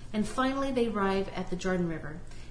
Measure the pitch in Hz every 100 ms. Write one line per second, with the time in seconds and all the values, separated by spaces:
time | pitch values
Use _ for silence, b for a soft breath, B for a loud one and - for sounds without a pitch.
0 | B 214 208 - 262 269 269 247 233 208
1 | 196 196 190 - 180 175 185 180 175 156
2 | 147 165 - B B